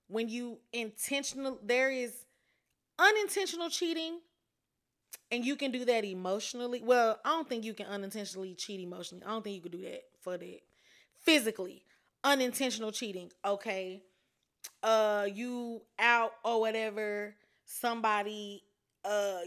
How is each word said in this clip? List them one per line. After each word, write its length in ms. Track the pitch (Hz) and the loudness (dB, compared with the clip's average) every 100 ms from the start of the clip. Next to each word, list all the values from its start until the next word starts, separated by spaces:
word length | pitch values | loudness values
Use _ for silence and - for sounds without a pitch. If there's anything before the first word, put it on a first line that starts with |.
| _ | _
when 220 | 214 226 | -4 -4
you 280 | 240 240 226 _ | -4 -8 -10 _
intentional, 840 | 233 220 214 - 277 277 262 269 247 | -8 -8 -6 -4 -2 -4 -4 -6 -6
there 280 | 208 247 269 | 0 2 4
is 240 | 262 240 - - _ _ _ _ _ _ - | 0 -4 -8 -18 _ _ _ _ _ _ 4
unintentional 680 | 381 427 403 403 381 339 339 | 6 6 2 0 -2 -2 -4
cheating, 520 | - 339 330 320 339 - _ _ _ _ _ _ _ _ - _ | -2 -2 -2 -4 -8 -14 _ _ _ _ _ _ _ _ -20 _
and 140 | 240 | -2
you 120 | 240 277 | -2 0
can 140 | 277 | -2
do 140 | 247 | 0
that 200 | 247 233 | 4 4
emotionally. 760 | 208 185 185 202 - 240 247 240 | 2 -2 -2 -2 -2 -6 -4 -2
Well, 360 | 226 247 226 214 | 4 6 6 4
I 60 | 262 | 0
don't 180 | 320 302 | 0 0
think 160 | 233 | -4
you 100 | 220 | -4
can 120 | 208 196 | -8 -8
unintentionally 680 | 202 196 214 196 185 190 | -6 -6 -8 -8 -8 -10
cheat 260 | 175 - 196 | -8 -8 -8
emotionally. 440 | 175 180 175 180 | -8 -10 -12 -12
I 40 | 196 | -8
don't 120 | 220 | -6
think 120 | 208 190 | -6 -8
you 60 | |
could 100 | 170 | -10
do 100 | 175 | -10
that 220 | 185 - - _ | -10 -10 -14 _
for 180 | 180 180 | -8 -8
that. 220 | 180 185 _ _ _ _ _ | -8 -16 _ _ _ _ _
Physically, 720 | _ - 302 220 214 180 131 _ _ _ _ | _ 6 6 6 -2 -8 -10 _ _ _ _
unintentional 680 | 277 277 254 247 262 214 220 | 2 4 2 0 -2 0 -4
cheating, 380 | 214 226 180 175 _ | -4 -6 -8 -12 _
okay? 580 | 202 202 226 190 185 190 - _ _ _ _ _ - - | -2 -2 -2 -4 -4 -10 -16 _ _ _ _ _ -18 -2
Uh, 440 | 220 220 214 208 202 | 4 6 6 4 0
you 500 | 196 247 247 233 226 - - | -2 -6 -6 -6 -8 -10 2
out 340 | 233 233 226 - | 6 6 4 0
or 160 | 220 226 | 0 4
whatever, 760 | 220 220 220 208 214 208 208 - _ _ | 4 2 -2 -2 -4 -4 -6 -12 _ _
somebody, 1000 | - - 240 233 220 208 202 214 202 202 - _ _ _ | -14 -4 -2 2 2 2 0 -6 -10 -12 -18 _ _ _
uh, 360 | 202 208 202 180 | -2 0 0 -2